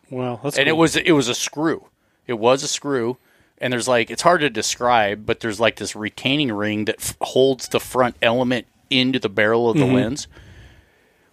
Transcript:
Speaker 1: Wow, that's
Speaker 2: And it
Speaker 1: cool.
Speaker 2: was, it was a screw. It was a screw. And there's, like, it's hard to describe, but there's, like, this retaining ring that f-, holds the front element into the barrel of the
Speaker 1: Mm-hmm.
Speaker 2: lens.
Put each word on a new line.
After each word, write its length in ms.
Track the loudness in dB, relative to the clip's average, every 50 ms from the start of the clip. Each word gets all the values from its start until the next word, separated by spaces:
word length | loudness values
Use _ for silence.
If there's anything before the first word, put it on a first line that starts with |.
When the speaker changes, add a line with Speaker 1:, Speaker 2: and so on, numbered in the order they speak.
| _ _
Speaker 1:
Wow, 300 | -8 -6 -6 -6 -6 -6 -6
that's 140 | -4 0 2
Speaker 2:
And 100 | 2 2
it 40 |
Speaker 1:
cool. 80 | 4 4
Speaker 2:
was, 160 | 4 4 2
it 160 | 0 2 4
was 160 | 4 4 4 2
a 80 | -2
screw. 500 | -2 -4 -6 -4 -2 -2 -2 -2 -2 -6 _ _ _ _ _ _ _ _
It 80 | -6 -6 2
was 240 | 4 4 4 4 0
a 40 | -4
screw. 500 | -6 -6 -4 -4 -2 -2 -2 -4 -6 -8 _ _ _ _ _ _ _ _
And 140 | -4 -2 -2
there's, 140 | -2 0 2
like, 240 | 2 2 2 0
it's 100 | -4 0
hard 200 | 2 2 4 4
to 100 | 2 0
describe, 760 | -2 -2 -4 -4 -4 -2 0 2 2 4 2 2 -2 -4 -4
but 140 | -4 -4 -4
there's, 200 | -2 -6 -2 0
like, 180 | 0 0 0 0
this 180 | -8 -10 -8
retaining 560 | -6 -8 -8 -8 -4 -2 -2 0 0 0 -2
ring 340 | -2 -2 -2 -2 -2 -2 -2
that 120 | -4 -4 -6
f-, 160 | -8 -10 -8 -6
holds 460 | -8 -2 2 2 2 4 2 -2 -6 -4
the 120 | -4 -4
front 360 | -4 -2 0 0 0 0 0 0
element 460 | 0 0 0 0 0 -2 -2 -4 -6 -10 _ _ _ _
into 300 | 0 0 0 2 0 -2
the 100 | -2 -2
barrel 400 | 0 2 2 2 2 2 2 2
of 80 | 2 2
the 60 | 2
Speaker 1:
Mm-hmm. 100 | 4 2
Speaker 2:
lens. 320 | 2 2 0 -4 -8 -10 -14 -18 -20 -20 -20 -20 -20 -20 -20 -20 -20 _ _ _ _ _ _ _ _ _ _